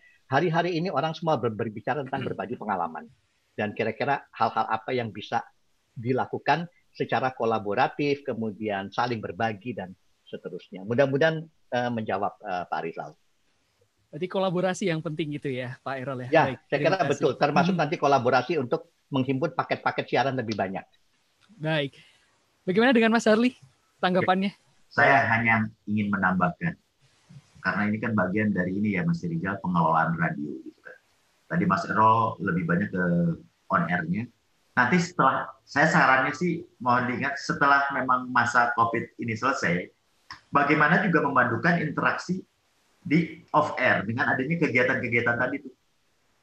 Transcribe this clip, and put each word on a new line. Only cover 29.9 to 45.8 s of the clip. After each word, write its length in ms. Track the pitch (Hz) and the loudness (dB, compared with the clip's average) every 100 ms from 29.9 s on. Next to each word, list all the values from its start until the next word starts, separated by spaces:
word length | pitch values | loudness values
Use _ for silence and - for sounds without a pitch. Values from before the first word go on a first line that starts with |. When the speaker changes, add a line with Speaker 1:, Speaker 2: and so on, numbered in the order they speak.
| 80 80 82 | 2 0 0
Speaker 3:
radio 340 | 80 73 73 65 | -2 -4 -8 -10
gitu 200 | - - | -14 -20
kan. 180 | - - _ _ _ _ _ | -20 -20 _ _ _ _ _
Tadi 160 | 85 95 | 0 0
Mas 200 | 95 - | 0 0
Errol 480 | 107 110 113 113 - | 4 6 6 2 -2
lebih 260 | 98 87 85 | -4 -2 0
banyak 240 | 87 101 | 0 0
ke 140 | 95 87 85 85 80 - _ _ | -2 0 2 2 -2 -10 _ _
on 180 | 87 85 | -2 0
air-nya. 400 | 87 82 98 120 _ _ _ _ | -2 -2 -4 -6 _ _ _ _
Nanti 240 | - 120 180 | 0 2 2
setelah, 480 | 170 - 135 - - - | 2 2 2 2 -4 -14
saya 240 | - - 160 | -6 2 4
sarannya 480 | 170 135 131 143 | 4 4 4 2
sih 320 | 139 180 165 - _ | -2 -2 -2 -8 _
mohon 260 | 123 123 120 | 0 0 0
diingat, 320 | 185 139 - | -2 -4 -4
setelah 480 | - - 139 139 139 | -6 0 4 4 2
memang 340 | 135 127 127 127 | -2 0 0 0
masa 460 | 127 117 127 117 | 0 2 4 2
covid 320 | 117 117 117 117 - | 2 0 0 -6 -8
ini 160 | 117 | -6
selesai, 520 | 110 127 139 92 87 98 _ _ _ _ - _ | -2 -2 0 0 -2 -4 _ _ _ _ -20 _
bagaimana 520 | 135 143 151 151 185 | 0 2 4 4 4
juga 200 | 196 156 | 4 2
memandukan 560 | 139 131 120 113 160 175 | 2 2 2 2 0 0
interaksi 640 | 151 120 127 - - 185 - _ _ _ _ _ | -2 -2 -2 -2 -4 -6 -8 _ _ _ _ _
di 420 | - 151 - - - | 0 2 2 -6 -2
off 240 | 156 - - | 0 0 0
air 260 | 123 92 | 0 2
dengan 240 | 104 117 143 | 0 -2 0
adanya 300 | 131 135 165 | 0 0 0
kegiatan-kegiatan 800 | 147 123 127 123 117 117 117 120 | 2 2 2 0 -2 0 0 0
tadi 180 | 131 139 | -2 -4
tuh. 140 | - - | -10 -20